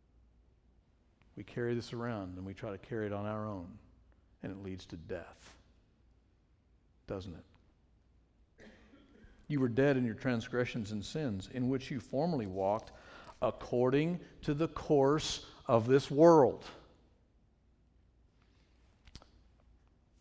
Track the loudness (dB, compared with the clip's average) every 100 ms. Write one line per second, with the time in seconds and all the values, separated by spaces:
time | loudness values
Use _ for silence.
0 | _ _ _ _ _ _ _ _ _ _
1 | _ _ _ -16 -12 -6 -4 -4 -6 -8
2 | -6 -6 -8 -10 -12 -10 -10 -12 -10 -6
3 | -4 -4 -6 -6 -8 -10 -12 -18 -20 -20
4 | _ _ _ _ -12 -12 -12 -12 -14 -16
5 | -10 -12 -12 -20 -20 -20 _ _ _ _
6 | _ _ _ _ _ _ _ _ _ _
7 | -10 -10 -10 -16 -20 _ _ _ _ _
8 | _ _ _ _ _ _ -20 -20 -20 -20
9 | -20 -20 -20 -20 -6 -2 0 4 4 4
10 | 0 -2 -2 -4 -2 -4 -2 -4 -6 -8
11 | -8 -6 -4 -6 -8 -4 -2 -2 -4 -10
12 | -6 -4 -2 -2 -4 -2 0 0 -4 -20
13 | -20 -20 -20 -4 -4 -4 -4 2 2 4
14 | 0 -2 -10 -10 -4 -2 -2 -4 2 4
15 | 6 4 0 -8 -10 -16 2 2 6 4
16 | 4 8 10 12 8 4 -10 -20 -20 -20
17 | _ _ _ _ _ _ _ _ _ _
18 | _ _ _ _ _ _ _ _ _ _
19 | -20 -20 -20 -20 _ _ _ _ _ _
20 | _ _